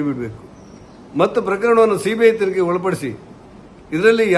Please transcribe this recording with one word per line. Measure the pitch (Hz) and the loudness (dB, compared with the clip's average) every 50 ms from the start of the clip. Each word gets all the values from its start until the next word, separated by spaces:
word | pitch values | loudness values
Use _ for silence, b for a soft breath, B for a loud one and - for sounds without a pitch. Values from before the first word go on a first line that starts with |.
| 151 | -4
ಬಿಡಬೇಕು | 143 135 123 120 113 107 - - - - - - - - - - - - - - - - 139 | -4 -4 -6 -8 -10 -12 -14 -20 -20 -20 -20 -20 -20 -20 -20 -20 -20 -20 -20 -20 -8 -2 0
ಮತ್ತು | 170 208 - 240 202 190 | 0 0 0 -2 -2 -2
ಪ್ರಕರಣವನ್ನು | 196 190 208 233 233 226 226 220 202 175 - | -2 -2 0 2 2 4 4 2 2 0 -2
ಸಿ | 190 220 220 | -4 0 2
ಬಿ | 233 226 | 4 4
ಐ | 220 220 | 4 2
ತನಿಖೆಗೆ | 202 190 185 185 185 170 | 0 -2 -2 0 0 0
ಒಳಪಡಿಸಿ, | 175 180 175 190 180 - 147 127 107 104 - - - - - - - - - - - - - - 147 | -2 -2 -2 -4 -4 -4 -6 -8 -10 -12 -16 -20 -20 -20 -20 -20 -20 -20 -20 -20 -20 -20 -12 -8 -4
ಇದರಲ್ಲಿ | 156 185 220 226 226 226 208 180 | 0 2 2 4 2 2 2 4